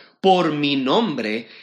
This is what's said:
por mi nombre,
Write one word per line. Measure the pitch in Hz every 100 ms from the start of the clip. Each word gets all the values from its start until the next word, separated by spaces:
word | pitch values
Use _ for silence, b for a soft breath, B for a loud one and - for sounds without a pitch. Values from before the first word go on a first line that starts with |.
| B B
por | 190 185 170
mi | 147 147 139
nombre, | 127 185 220 131 107 110 117 B